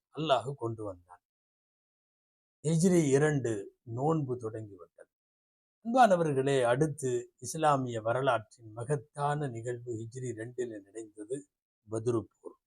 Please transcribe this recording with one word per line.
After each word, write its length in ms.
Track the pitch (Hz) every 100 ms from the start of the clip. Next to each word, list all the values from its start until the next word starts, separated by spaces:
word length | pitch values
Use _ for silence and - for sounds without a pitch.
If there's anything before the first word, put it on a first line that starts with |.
| _ -
அல்லாஹ் 380 | 156 123 120 143
கொண்டு 280 | 117 110
வந்தான். 380 | 104 90 _ - _ _ _ _ _ _ _ _ _ _ _ _ _ _
ஹிஜ்ரி 460 | 147 165 185 175 147
இரண்டு 680 | 135 151 147 117 104 98 _
நோன்பு 540 | 123 117 147 160 127 123
தொடங்கிவிட்டது. 540 | 113 110 107 92 85 _ - _ _ _ _ _ _ _ 226
அன்பானவர்களே, 800 | 254 226 180 160 135 135 139
அடுத்து 680 | 120 127 156 - 131 123 - _
இஸ்லாமிய 640 | 120 160 151 139 127 117
வரலாற்றின் 680 | 110 120 139 117 - - 113
மகத்தான 760 | 107 117 147 - 147 143 147 143
நிகழ்வு 460 | 113 117 120 123
ஹிஜ்ரி 360 | 110 113 127 127
ரெண்டில் 500 | 107 117 123 117 107
நடந்தது, 640 | 98 110 110 107 104 135 - _ _ _ 107
பத்ரு 340 | 110 113 117 98 _
போர். 140 | - -